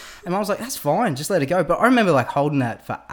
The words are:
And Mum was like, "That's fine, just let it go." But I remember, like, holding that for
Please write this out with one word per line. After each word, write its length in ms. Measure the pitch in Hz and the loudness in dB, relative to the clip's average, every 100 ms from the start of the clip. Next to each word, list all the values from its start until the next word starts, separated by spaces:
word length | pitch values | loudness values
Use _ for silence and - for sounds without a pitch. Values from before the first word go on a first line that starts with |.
| - - | -20 -16
And 80 | - | -6
Mum 80 | 196 | -4
was 80 | 202 | -2
like, 100 | 196 | -4
"That's 180 | 233 - | -6 -6
fine, 400 | 147 175 233 131 | -2 0 0 -2
just 140 | 151 | -2
let 120 | 185 | 0
it 40 | 139 | 2
go." 160 | 180 | 0
But 160 | 160 165 | 0 2
I 40 | |
remember, 280 | 226 247 190 | 4 4 4
like, 160 | 139 113 | 2 2
holding 300 | 143 147 143 | 0 0 0
that 260 | 120 104 - | -2 -6 -10
for 120 | - - | -12 -6